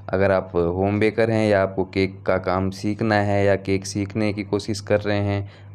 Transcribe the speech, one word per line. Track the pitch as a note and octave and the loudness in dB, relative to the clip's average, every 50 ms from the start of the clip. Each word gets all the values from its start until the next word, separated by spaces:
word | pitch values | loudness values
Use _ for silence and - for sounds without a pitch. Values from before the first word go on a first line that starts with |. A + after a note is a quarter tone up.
| - - | -8 -4
अगर | - F#2+ G2 G2 G2 | 0 2 2 2 2
आप | F#2 F#2 F#2+ - | 2 0 0 0
होम | F2 E2+ E2+ F2 F#2 F#2+ G2+ G#2 G#2 | 0 0 2 2 0 0 0 2 2
बेकर | G#2+ A2 G#2 A2+ A2+ A2 | 2 2 2 2 0 2
हैं | A2+ A2 A2 G#2+ | 2 2 2 4
या | G#2 G2 G2 | 4 4 2
आपको | F#2+ F#2+ - F#2 | 2 0 -4 -4
केक | F#2 - G2 F#2+ F#2 G2 - - | -2 0 0 0 0 -2 -4 -2
का | - F#2 F#2+ | -2 -2 0
काम | F#2+ F#2 F2+ F#2 F#2+ F#2+ F#2+ | 0 0 0 0 0 -2 -4
सीखना | - - G#2+ G#2 G#2 A#2 A2+ G#2+ | -4 -4 -4 -2 -2 0 2 2
है | G#2 G2+ G#2 G2+ G2+ G2 | 2 2 2 2 2 4
या | G2+ G2 F#2+ | 2 2 2
केक | G2 - G2 F#2+ G2 | 0 0 -2 -2 -2
सीखने | - - G#2+ G2+ G2 - A2+ G#2+ G#2+ G#2 | -4 -4 -4 -4 -4 -2 -2 -2 -2 -2
की | G#2+ G2+ | -4 -4
कोशिश | G2 G2+ G2+ G2 - A2 G#2 G#2 | -2 -2 -2 -2 -4 -6 -6 0
कर | G#2 G#2 G#2 | 0 0 2
रहे | G2+ G2+ G#2 G2+ | 2 0 0 0
हैं, | G#2 G2+ G2+ G2+ G2 G2 - - - - - | 0 0 0 -2 -4 -6 -12 -18 -20 -20 -18